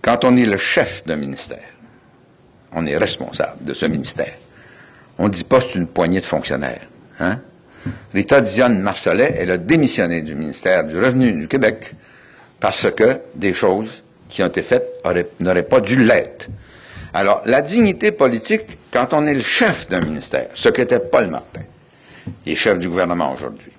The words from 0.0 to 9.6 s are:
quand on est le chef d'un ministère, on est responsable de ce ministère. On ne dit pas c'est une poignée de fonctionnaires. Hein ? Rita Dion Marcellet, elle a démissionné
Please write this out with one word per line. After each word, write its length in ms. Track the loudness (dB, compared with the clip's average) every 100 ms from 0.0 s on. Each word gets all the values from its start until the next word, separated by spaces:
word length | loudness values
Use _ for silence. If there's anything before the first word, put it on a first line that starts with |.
quand 240 | 2 2
on 120 | 4 4
est 80 | 4
le 100 | 2
chef 480 | 0 0 0 -4
d'un 120 | -8 -6
ministère, 520 | -6 -10 -12 -14 -18 -20 -20 -20 _ _ _ _ _ _ _
on 140 | -6 -2
est 100 | 0
responsable 680 | -2 -4 -8 -4 -4 -4
de 120 | -10
ce 100 | -4
ministère. 480 | -2 -2 -4 -6 -8 -8 -20 -20 -20 -20 -20 -20 -20 -4
On 60 |
ne 40 | -2
dit 160 | -2
pas 160 | 2 2
c'est 140 | 2
une 120 | -4 -4
poignée 340 | 0 0 0
de 40 |
fonctionnaires. 640 | -2 -6 -4 -6 -6 -10 -16 -20 -20 -6
Hein ? 200 | -4 -4 -10 _ _ -14 -12 -12 -8
Rita 260 | -4 4 4
Dion 300 | 4 2 2
Marcellet, 640 | 2 0 -2 0 2 2 0
elle 120 | -2
a 80 |
démissionné 640 | -2